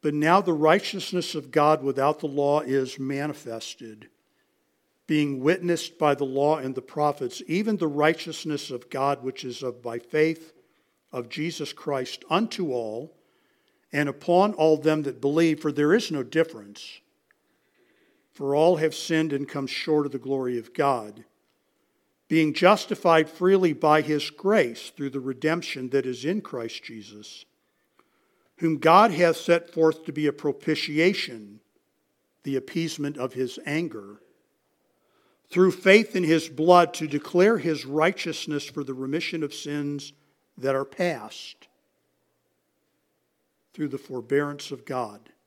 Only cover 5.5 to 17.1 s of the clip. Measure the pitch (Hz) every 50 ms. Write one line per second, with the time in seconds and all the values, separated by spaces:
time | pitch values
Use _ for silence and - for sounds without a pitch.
5.5 | 180 185 175 175 170 160 - - - _ 156 147 143 139 143 131 131 139 139 147
6.5 | 156 156 131 131 131 127 123 - - 151 147 147 139 - 135 120 - - - -
7.5 | 156 185 214 226 214 175 165 156 143 147 147 156 160 160 - 170 151 - - 165
8.5 | 151 139 - - 135 120 - _ - 135 135 139 143 135 123 131 131 - - 131
9.5 | 120 - 131 127 117 123 120 120 113 120 - _ - 151 156 160 165 - - -
10.5 | _ _ _ _ _ _ _ _ _ _ _ _ - 127 120 110 110 - 151 165
11.5 | 160 - 151 - - - - 160 143 135 127 127 - - - - 156 185 226 220
12.5 | - - 185 151 127 123 117 110 107 117 147 160 _ _ _ _ _ _ _ _
13.5 | _ _ _ _ _ _ _ _ - 143 147 143 139 143 - - 175 180 196 214
14.5 | 208 - 160 160 156 147 143 156 156 156 147 139 123 120 127 139 147 160 170 165
15.5 | 156 151 156 156 135 139 147 147 180 233 233 - 160 143 127 120 - 160 165 160
16.5 | - 113 104 101 107 - - - - - _ _